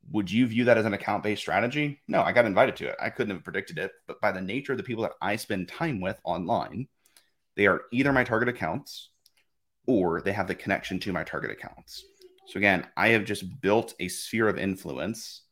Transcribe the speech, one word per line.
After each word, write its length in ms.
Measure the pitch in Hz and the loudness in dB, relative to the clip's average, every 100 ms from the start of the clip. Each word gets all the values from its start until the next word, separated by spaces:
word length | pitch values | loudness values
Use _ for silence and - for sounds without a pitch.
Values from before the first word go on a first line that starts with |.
| - | -4
Would 180 | 107 92 | -4 0
you 160 | 107 127 | 2 2
view 200 | 110 123 | 2 6
that 120 | 113 | 6
as 80 | 110 | 4
an 80 | |
account-based 480 | 101 - 104 107 104 | 0 -2 -2 -2 -4
strategy? 600 | - 87 120 147 147 139 - | 0 0 2 0 -4 -4 -2
No, 140 | - | 0
I 120 | 92 | 4
got 120 | 107 117 | 4 4
invited 300 | 95 123 - | 6 4 2
to 120 | 69 | -8
it. 60 | - | -4
I 100 | - | -8
couldn't 240 | - 107 | -4 -4
have 100 | 90 | -4
predicted 360 | - 85 - 82 | -6 -8 -6 -8
it, 120 | 95 - - | -8 -8 -16
but 140 | - | -2
by 100 | 107 | -2
the 100 | 92 | -2
nature 320 | 92 120 139 | -6 -6 -4
of 40 | 123 | -6
the 60 | |
people 200 | 104 113 | -4 -4
that 100 | 98 - | -4 -4
I 160 | 95 107 | -4 -4
spend 320 | - 98 87 | -4 -6 -6
time 320 | - 165 110 | -4 -4 -2
with 180 | 90 - | -4 -6
online, 640 | - 85 87 110 62 78 - _ _ _ _ _ _ - | -4 -4 -2 -2 -2 -8 -10 _ _ _ _ _ _ 4
they 100 | 101 | 4
are 180 | 87 - | 4 0
either 220 | 120 139 | 2 4
my 100 | 135 | 4
target 260 | 120 113 120 | 4 2 2
accounts 600 | 120 82 92 - - - _ _ _ _ _ _ _ - | 0 -4 -4 -8 -18 -18 _ _ _ _ _ _ _ 2
or 340 | 117 90 82 | 2 2 0
they 120 | 98 | -2
have 140 | 104 92 | -2 -4
the 80 | 92 | -4
connection 440 | - 98 - 92 | -2 -4 -2 -6
to 140 | 104 | -4
my 100 | 87 | -4
target 280 | 80 71 58 | -4 -6 -8
accounts. 540 | 50 - - - - - _ - _ - | -10 -14 -18 -20 -20 -20 _ -20 _ -12
So 100 | 104 | 2
again, 300 | 101 90 - - | 4 4 0 2
I 120 | 104 | 4
have 140 | 113 | 4
just 380 | 98 101 95 87 | 2 -6 -6 -2
built 320 | 95 110 113 - | 4 4 2 -8
a 100 | 90 | -8
sphere 400 | - - 113 107 | -6 -6 0 2
of 80 | 95 | 2
influence 840 | 98 92 82 65 87 117 - - _ | -2 -4 -8 -6 -6 -8 -12 -18 _